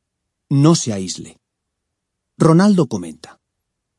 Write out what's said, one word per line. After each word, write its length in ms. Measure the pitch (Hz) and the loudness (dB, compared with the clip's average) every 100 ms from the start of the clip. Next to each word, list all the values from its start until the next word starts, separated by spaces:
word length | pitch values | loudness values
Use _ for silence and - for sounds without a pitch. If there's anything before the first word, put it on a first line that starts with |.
| _ _ _ _ - | _ _ _ _ -4
No 260 | 139 151 165 | 2 2 2
se 160 | 127 | -2
aísle. 460 | 101 92 - 80 _ _ _ _ _ _ _ _ _ _ - | -8 -10 -12 -18 _ _ _ _ _ _ _ _ _ _ -2
Ronaldo 500 | 160 160 208 185 123 | 2 4 2 2 -2
comenta. 520 | 107 85 76 - _ _ _ _ _ _ | -6 -12 -18 -20 _ _ _ _ _ _